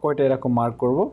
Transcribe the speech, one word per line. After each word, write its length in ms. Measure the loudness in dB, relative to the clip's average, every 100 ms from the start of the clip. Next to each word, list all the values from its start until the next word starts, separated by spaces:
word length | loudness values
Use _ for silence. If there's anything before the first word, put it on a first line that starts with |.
কয়টা 220 | -2 2
এরকম 280 | 2 2 0
mark 240 | 0 0 -2
করব। 340 | 0 0 -2